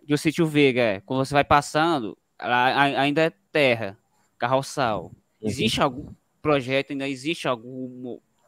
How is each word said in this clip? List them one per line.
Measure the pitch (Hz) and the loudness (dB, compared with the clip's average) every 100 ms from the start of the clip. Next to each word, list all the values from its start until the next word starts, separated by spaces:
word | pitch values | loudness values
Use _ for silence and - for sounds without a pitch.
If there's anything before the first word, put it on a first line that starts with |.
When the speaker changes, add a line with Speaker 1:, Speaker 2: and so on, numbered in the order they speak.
| - | -4
Speaker 1:
do | 147 | -2
Sítio | 160 160 160 | 0 0 0
Veiga, | 147 139 123 | 4 4 4
é. | 113 98 | 0 -2
Quando | - 131 | -4 -4
você | 135 | 0
vai | 143 | 2
passando, | 143 147 - 151 165 156 104 - _ - | 4 2 2 0 0 0 -4 -10 _ -10
lá | 113 123 127 | -2 2 2
a-, | 123 139 127 | 2 2 2
ainda | 139 147 | 0 2
é | 160 - _ | 0 -2 _
terra, | 156 135 113 101 101 _ _ _ - | 2 2 2 -4 -10 _ _ _ -4
carroçal. | 123 131 135 - 123 101 | 0 0 0 -2 -2 -2
Speaker 2:
Uhum. | 85 - _ _ 110 | -6 -18 _ _ -6
Speaker 1:
Existe | 131 214 - | -2 -2 2
algum | 147 127 - - _ _ | 0 -2 -14 -18 _ _
projeto, | 151 143 123 135 139 | 0 0 0 -2 -2
ainda | 139 135 | -6 -6
existe | 127 143 170 143 | -6 -6 -4 -4
algum, | 120 120 131 127 127 127 - _ _ | -4 -6 -12 -12 -10 -12 -14 _ _